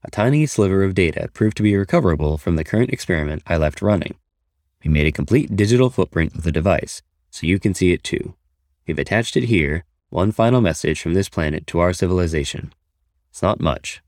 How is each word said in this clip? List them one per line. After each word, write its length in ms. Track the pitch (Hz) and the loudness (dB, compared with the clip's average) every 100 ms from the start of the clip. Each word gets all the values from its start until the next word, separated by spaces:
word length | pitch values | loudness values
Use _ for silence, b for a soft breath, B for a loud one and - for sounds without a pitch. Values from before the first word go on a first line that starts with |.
A 60 | - | -10
tiny 340 | - 113 147 151 | 0 2 2 2
sliver 380 | - 101 95 | 2 2 4
of 100 | 98 | 2
data 340 | 95 85 - 82 | 2 0 0 -8
proved 220 | - 107 - | 0 0 2
to 80 | |
be 120 | 104 98 | 2 2
recoverable 640 | 98 170 110 78 76 76 | 2 2 2 2 0 -2
from 160 | - | -2
the 80 | 80 | -2
current 280 | 80 107 123 | 0 0 0
experiment 520 | - - 82 76 78 - | -4 -4 -2 -2 -6 -2
I 100 | 82 | 0
left 260 | 78 - | 0 0
running. 320 | 101 101 - - _ _ _ _ _ _ | 0 0 -2 -12 _ _ _ _ _ _
We 60 | 73 | 0
made 180 | 76 76 | 2 2
a 40 | |
complete 440 | 73 71 131 - 98 | 0 2 2 2 0
digital 340 | 104 123 127 | 2 4 2
footprint 460 | - - - 80 - | 2 -2 0 -2 -4
of 80 | |
the 80 | 80 | -4
device, 500 | 73 90 82 - - _ _ _ | 0 2 0 -2 -14 _ _ _
so 140 | - 80 | -6 -2
you 120 | 95 | 0
can 160 | 107 | 0
see 160 | 90 92 | 2 2
it 140 | 87 | 2
too. 320 | - - - - _ _ _ _ - | -2 -6 -8 -14 _ _ _ _ -8
We've 140 | 73 | -6
attached 360 | 69 104 113 131 | -2 -2 0 -2
it 80 | |
here, 400 | 123 104 73 78 - _ _ | 0 0 0 -4 -8 _ _
one 200 | - 101 | -2 -2
final 300 | 107 113 123 | 2 2 4
message 420 | 101 78 - 78 | 2 0 -2 -2
from 120 | 82 | -2
this 140 | 90 98 | -2 -2
planet 380 | - 78 78 - | -4 -4 -4 -6
to 140 | 85 | 0
our 120 | 87 | 0
civilization. 800 | 87 92 90 85 80 69 - 71 _ _ _ _ _ _ | 0 0 0 0 -2 -4 -8 -12 _ _ _ _ _ _
It's 120 | - | -4
not 180 | - - | -2 0
much. 400 | 82 65 - - | -2 -4 -8 -16